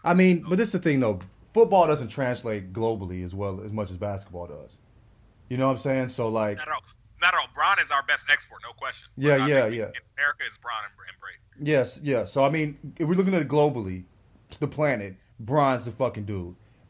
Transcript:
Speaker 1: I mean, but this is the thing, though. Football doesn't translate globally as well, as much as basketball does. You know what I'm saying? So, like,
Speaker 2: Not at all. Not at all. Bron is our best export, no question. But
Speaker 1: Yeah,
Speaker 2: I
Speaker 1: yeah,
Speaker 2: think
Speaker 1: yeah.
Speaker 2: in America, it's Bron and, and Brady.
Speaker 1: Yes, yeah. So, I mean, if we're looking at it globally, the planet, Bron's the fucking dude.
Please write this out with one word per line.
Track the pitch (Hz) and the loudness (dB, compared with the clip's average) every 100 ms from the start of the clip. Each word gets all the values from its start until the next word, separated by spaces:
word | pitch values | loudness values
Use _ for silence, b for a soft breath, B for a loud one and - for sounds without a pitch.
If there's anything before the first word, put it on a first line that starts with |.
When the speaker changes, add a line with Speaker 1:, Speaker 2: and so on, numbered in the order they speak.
Speaker 1:
I | - | 2
mean, | 180 185 175 160 | 6 6 4 2
but | 185 | 0
this | 226 | 0
is | |
the | 190 | 0
thing, | 165 139 | 2 2
though. | 117 95 92 - - | 2 0 -6 -20 -2
Football | 220 214 190 160 | 4 6 6 6
doesn't | 147 113 | 2 -2
translate | 143 127 123 117 104 92 | -4 -2 -2 -4 -6 -6
globally | 95 113 110 92 90 | -2 -2 -2 -4 -8
as | 90 | -8
well, | 95 101 95 | -6 -6 -6
as | 104 | -6
much | 107 95 | -6 -6
as | 90 | -6
basketball | 104 98 92 90 87 | -6 -6 -10 -12 -12
does. | 73 65 - _ _ _ _ _ _ - | -14 -18 -20 _ _ _ _ _ _ -8
You | 127 | 0
know | 135 | 0
what | |
I'm | 127 | 0
saying? | 143 135 127 | 0 -2 -2
So, | 127 113 | -4 -2
like, | 110 107 104 | 0 -2 -2
Speaker 2:
Not | - | -6
at | |
all. | 147 - _ _ - | -8 -8 _ _ -2
Not | 175 | 2
at | 175 | 2
all. | 135 | 0
Bron | 147 160 190 | 0 2 2
is | 147 | 2
our | 143 | 0
best | 139 147 143 | 0 -2 2
export, | 143 - 104 | 0 0 -16
no | 117 | -18
question. | - 135 - - - | -10 -10 -10 -14 -2
But | 143 | 2
Speaker 1:
Yeah, | |
Speaker 2:
I | 139 135 | 4 6
Speaker 1:
yeah, | 139 | 4
Speaker 2:
think | 110 | 4
Speaker 1:
yeah. | 117 | 0
Speaker 2:
in | 101 - - - | -6 -10 -12 -4
America, | 143 - 123 | -2 -2 -8
it's | - | -10
Bron | 120 113 | -8 -8
and, | 104 - - | -8 -14 -20
and | 95 | -18
Brady. | 98 - _ - 147 | -20 -20 _ -8 0
Speaker 1:
Yes, | 147 123 - | 2 0 -4
yeah. | 143 123 | -2 -2
So, | 95 139 | 0 0
I | 139 | 2
mean, | 160 151 - 139 - | 2 -2 -6 -14 -4
if | 156 | 0
we're | 185 | 2
looking | 190 | 2
at | 185 | 0
it | 139 | 2
globally, | 147 147 123 95 92 90 _ _ _ _ - | 4 2 2 -6 -8 -12 _ _ _ _ -8
the | 147 | -6
planet, | 147 151 120 101 92 _ - | -2 0 0 -6 -12 _ -14
Bron's | 107 147 139 123 | -2 2 2 2
the | 117 | -4
fucking | 110 123 113 | -4 -2 -2
dude. | 101 101 87 - _ _ _ | -6 -6 -8 -12 _ _ _